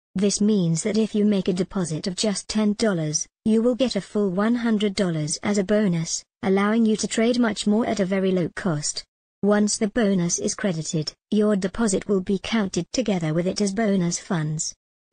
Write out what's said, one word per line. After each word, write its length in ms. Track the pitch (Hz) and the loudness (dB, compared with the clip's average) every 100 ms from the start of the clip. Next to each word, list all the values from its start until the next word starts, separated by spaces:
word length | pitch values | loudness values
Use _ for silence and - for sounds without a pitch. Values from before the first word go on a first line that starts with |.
| _ | _
This 280 | 190 202 - | -2 0 2
means 420 | 208 214 165 165 | 2 2 2 0
that 120 | 214 214 | 0 0
if 200 | 220 214 | 0 2
you 100 | 208 | 2
make 220 | 202 - | 2 0
a 60 | |
deposit 520 | 180 180 196 165 156 196 | -2 -2 -4 -4 -4 -6
of 100 | 180 | -4
just 320 | 214 190 - | -2 -2 -4
ten 260 | 214 208 | 0 0
dollars, 540 | 202 226 175 156 151 - _ 220 | 2 0 0 -2 -4 -8 _ 2
you 180 | 220 | 4
will 100 | 233 | 4
get 220 | 240 247 196 | 2 0 -2
a 60 | |
full 280 | - 208 202 | -4 -2 0
one 240 | 180 220 | 0 0
hundred 400 | 240 233 214 208 | 0 0 2 0
dollars 460 | 190 185 160 147 - | 0 0 0 -4 -4
as 160 | 214 208 | -2 0
a 60 | |
bonus, 600 | 190 214 208 170 165 - - _ | 2 2 2 0 -2 -6 -10 _
allowing 420 | - 196 202 226 220 | 0 2 2 2 2
you 100 | 214 | 2
to 100 | 208 | -2
trade 320 | - 226 240 | 0 2 2
much 260 | 233 202 208 | 0 0 0
more 220 | 208 247 | 2 2
at 120 | 202 | 0
a 60 | 185 | 0
very 260 | 196 190 | 0 2
low 180 | 185 160 - | 2 -2 -2
cost. 480 | 190 147 147 - - _ _ _ | -2 -2 -4 -8 -12 _ _ _
Once 380 | 196 208 208 - | 2 2 2 0
the 80 | 208 | -2
bonus 500 | 254 202 196 175 - | 0 2 2 0 -2
is 160 | - | -4
credited, 580 | - 202 160 151 160 151 - _ | -2 -2 -2 -4 -4 -4 -10 _
your 240 | 208 208 202 | 0 2 2
deposit 520 | 185 - 226 190 - | -2 -2 0 0 0
will 140 | 196 | -2
be 180 | 185 190 | 0 -4
counted 420 | - 226 190 180 170 | -2 -2 0 -2 -2
together 400 | - 220 185 160 | -2 -2 0 0
with 140 | 160 180 | 0 -2
it 120 | 190 | -2
as 140 | 202 | -2
bonus 460 | 196 220 196 170 170 | 0 0 2 0 -2
funds. 560 | - 170 151 156 - - _ _ _ | -4 -4 -2 -4 -8 -12 _ _ _